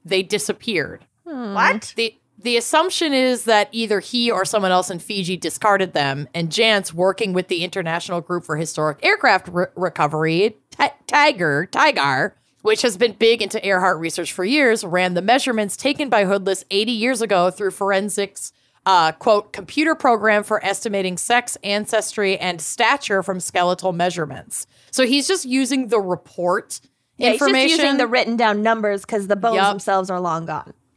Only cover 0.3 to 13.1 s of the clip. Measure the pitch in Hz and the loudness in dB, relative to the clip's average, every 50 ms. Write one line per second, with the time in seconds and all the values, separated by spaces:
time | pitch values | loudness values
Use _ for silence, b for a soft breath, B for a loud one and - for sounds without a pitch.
0.3 | 208 202 208 - 202 - - 233 214 165 - 85 85 - - _ _ _ _ 339 | -2 -4 -2 -4 -6 -6 -6 -4 -2 -2 -2 -4 -6 -14 -18 _ _ _ _ -14
1.3 | 311 254 247 208 202 202 233 466 523 - - - - - 233 220 - _ _ _ | -12 -10 -8 -6 -2 0 2 2 0 0 -6 -8 -6 -4 -4 -4 -6 _ _ _
2.3 | _ - 202 240 240 233 226 - - 311 330 370 - - 349 311 277 262 254 254 | _ -8 -4 -2 0 0 0 2 2 2 2 2 0 -2 -2 0 2 2 2 2
3.3 | 247 240 - 226 226 208 208 208 - 226 226 208 214 196 - - - 240 240 233 | 0 0 2 2 2 2 2 0 -2 -4 -2 0 -2 -2 -2 -2 -4 -2 0 0
4.3 | 226 185 190 - - 214 196 185 185 185 185 - 190 165 - - 214 196 185 165 | 0 0 -2 -2 0 0 2 2 2 2 0 -2 -4 -8 -8 -8 -6 -6 -4 -4
5.3 | 185 165 - 160 - - - 214 202 196 190 175 156 151 143 139 135 143 147 - | -4 -4 -6 -6 -4 -2 2 2 2 2 2 0 0 0 0 0 -2 -4 -6 -6
6.3 | - 170 170 165 156 202 226 226 214 202 190 - 160 165 180 190 190 - 226 196 | -6 -4 -4 -2 0 2 2 2 2 2 0 -4 -2 0 2 2 2 0 -2 -2
7.3 | 180 185 180 - 190 165 170 180 - 196 175 165 165 170 - - 185 175 156 - | -2 -2 -2 -2 -2 -4 -4 -4 -4 -4 -4 -4 -4 -6 -4 -6 -6 -6 -4 -4
8.3 | 175 170 165 - 156 151 165 160 - - 151 156 143 - - 349 415 403 - 254 | -6 -6 -4 -4 -4 -4 -4 -4 -4 -2 -2 -2 -2 -2 0 0 0 2 4 4
9.3 | 202 185 - 180 175 175 180 - - - 185 175 175 - 160 147 156 156 160 160 | 2 2 0 -2 -2 -2 -2 -2 -2 -4 -4 -4 0 0 0 0 0 0 0 0
10.3 | 160 170 202 226 226 - _ _ - - 285 285 - - _ - 240 294 294 311 | 2 2 2 0 -2 -6 _ _ -4 -2 -2 -2 -2 -6 _ 0 2 4 4 4
11.3 | 294 190 175 156 143 143 175 - - - 294 311 262 160 139 139 131 131 160 202 | 4 2 0 0 0 0 -2 -2 0 2 2 2 2 2 2 2 2 0 0 -2
12.3 | - _ _ _ _ _ - 214 220 220 - 247 196 180 240 233 | -4 _ _ _ _ _ 0 2 2 2 2 0 0 2 0 0